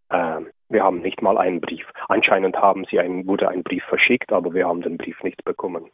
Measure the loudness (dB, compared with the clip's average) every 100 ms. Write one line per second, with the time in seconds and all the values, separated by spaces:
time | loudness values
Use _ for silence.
0 | -4 -2 -2 -4 -10 _ 0 2 2 2
1 | -6 0 2 2 2 0 -4 -10 -12 -12
2 | -2 2 4 4 2 4 4 2 0 0
3 | 0 -2 -2 0 0 -2 -4 -6 -2 0
4 | 2 2 2 0 0 0 0 0 -4 -6
5 | -10 -8 -10 -6 -8 -6 -6 -8 -12